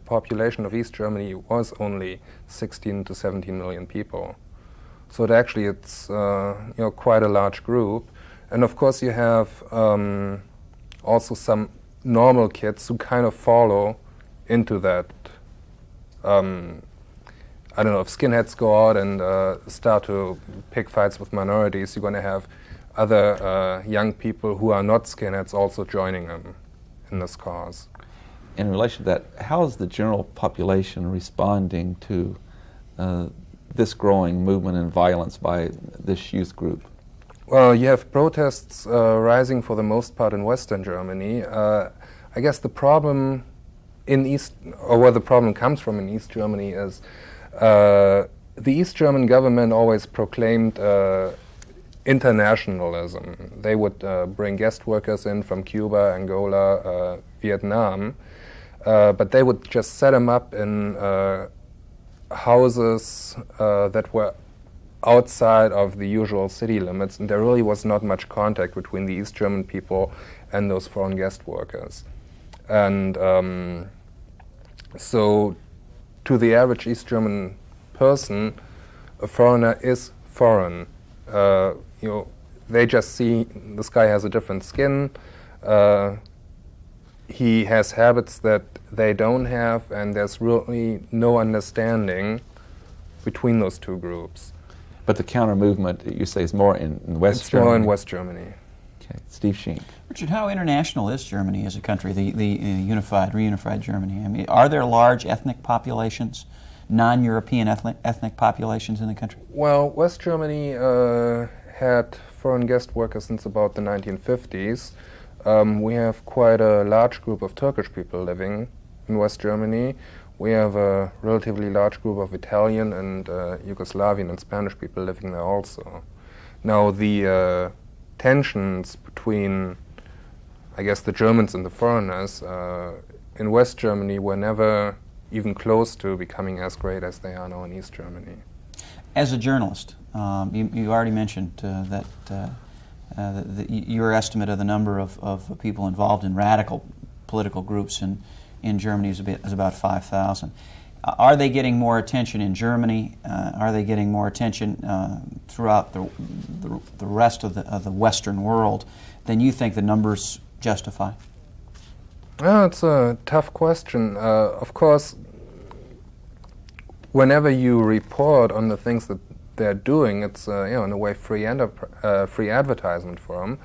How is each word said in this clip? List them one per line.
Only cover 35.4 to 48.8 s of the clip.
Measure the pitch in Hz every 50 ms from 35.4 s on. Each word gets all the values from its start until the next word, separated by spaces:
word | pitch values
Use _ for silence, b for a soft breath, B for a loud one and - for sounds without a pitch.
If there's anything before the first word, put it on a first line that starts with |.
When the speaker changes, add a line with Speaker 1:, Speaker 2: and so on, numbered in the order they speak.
| - 85 87 87 82 82 - - - - - -
Speaker 2:
this | - - 95 95 - - -
youth | 98 92 - -
group? | - - 92 - - - - - - - - - - - - - - -
Speaker 1:
Well, | - - 135 127 123 120
you | 117 123 131
have | 135 120 - - -
protests, | 139 147 160 156 156 151 139 - - - - - - -
uh, | 104 117 120 113 113 110 110
rising | 113 113 120 123 131 127 131 123 117
for | - 117
the | 107 110
most | 107 107 117 117 - -
part | - 120 107 107
in | 101 101
Western | 107 113 107 - - 107 95 95
Germany. | 98 87 90 92 92 95 95 95 104 113 120 104
Uh, | - - 110 107 107 107 104 95 - - - B B B B B B B
I | 123
guess | 123 147 139 -
the | - 131
problem | - - - 139 147 156 147 147 143 139 135 135 135 131 127 - - - - - - - - - - - -
in | - 135 135 135
East, | 131 139 143 - - - - - - - -
or | - - 120 117
where | 123 127
the | 113 117
problem | - - 131 123 120 113 101
comes | - 120 127 147 139
from | - - 107 104
in | 98 95
East | 104 113 - -
Germany | - 117 107 107 107 101 101 101 92
is, | 95 101 95 92 - B B B B B B B B B B B
uh, | - 113 110 107 104 104 104 101 101 101 98 98 101 95 - - - - - -
the | - 113 139 135
East | 156